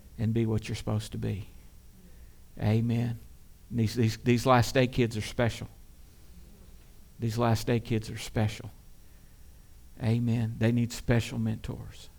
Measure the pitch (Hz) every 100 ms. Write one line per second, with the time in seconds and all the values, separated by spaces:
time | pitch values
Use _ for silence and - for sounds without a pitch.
0 | - - 113 113 110 107 - 110 - 107
1 | 110 110 110 98 110 - - - - -
2 | - - - - - - 107 110 117 117
3 | 120 113 - - - - - 120 110 120
4 | 110 107 123 120 131 127 117 135 127 -
5 | 117 110 - - 120 - - - - -
6 | - - - - - - - - - -
7 | - - 117 110 117 110 - 120 113 110
8 | - 113 - - 110 - - - - -
9 | - - - - - - - - - -
10 | 120 117 117 117 110 113 113 120 117 -
11 | - 139 - 117 113 110 - - 104 -
12 | -